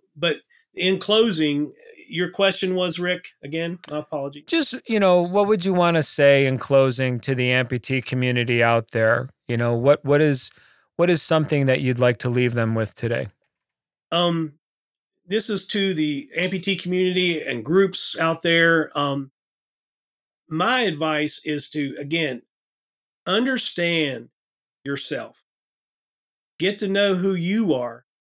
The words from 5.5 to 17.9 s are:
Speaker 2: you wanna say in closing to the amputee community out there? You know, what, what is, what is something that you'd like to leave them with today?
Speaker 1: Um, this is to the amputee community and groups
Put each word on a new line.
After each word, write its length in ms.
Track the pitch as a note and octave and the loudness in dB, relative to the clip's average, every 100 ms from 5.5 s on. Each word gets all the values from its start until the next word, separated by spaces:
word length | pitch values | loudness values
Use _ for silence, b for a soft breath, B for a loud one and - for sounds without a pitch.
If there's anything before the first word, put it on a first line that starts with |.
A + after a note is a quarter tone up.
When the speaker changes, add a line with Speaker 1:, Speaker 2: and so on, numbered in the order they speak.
| G#3+ | 2
Speaker 2:
you 80 | F3+ | 2
wanna 300 | F3+ E3+ E3 | 2 4 2
say 440 | C#3+ - C#3+ C#3 C3+ | 0 4 6 6 4
in 120 | C3 | 0
closing 600 | - C#3 C3+ B2 C3 B2 | 2 4 4 2 -2 -2
to 140 | - | -4
the 160 | C3 B2+ | 0 2
amputee 540 | B2+ B2+ B2 - C3 | 2 0 -4 -4 -4
community 580 | - B2+ B2+ B2 A#2+ A#2+ | -2 -2 0 0 0 2
out 280 | A#2 A#2 A2+ | 4 2 0
there? 380 | A#2 A2 A#2+ C3 _ - | 0 2 2 -2 _ -6
You 80 | A#2 | -2
know, 180 | A#2+ | 0
what, 300 | A#2 B2+ D3 | 2 4 2
what 160 | C3+ C#3+ | 4 4
is, 300 | D3+ C3+ - b b b b - | 4 2 -4 b b b b -2
what 120 | F3 | 2
is 140 | E3 | 2
something 440 | - D#3+ D3 D3 C3+ | 2 0 2 2 2
that 140 | C3 | 2
you'd 180 | C3 B2 | 0 2
like 200 | B2 A#2+ | 2 2
to 100 | B2 | 0
leave 260 | B2 B2 | 0 0
them 200 | A#2+ A2+ | 0 -2
with 200 | A2+ A2 | -2 -4
today? 340 | - A#2 A2+ E2 - _ _ _ _ _ _ _ | -4 -4 -4 -6 -12 _ _ _ _ _ _ _
Speaker 1:
Um, 420 | E3+ F3 E3 D#3 - _ _ _ _ _ _ _ | -2 0 0 -4 -8 _ _ _ _ _ _ _
this 220 | G#3 - | -4 -2
is 180 | G3+ - | -4 -4
to 260 | G#3 G3 | -2 -2
the 340 | E3+ D3+ C#3+ C#3+ D#3+ | 0 -2 -4 -8 -8
amputee 440 | F3+ F#3+ F#3 F#3 | -6 -4 -4 -4
community 600 | F3+ F#3 F#3 F3+ F3+ D#3+ | -2 -2 0 0 -2 -2
and 240 | - B2 | -6 -8
groups 520 | G#2+ F3+ G3 | 0 2 2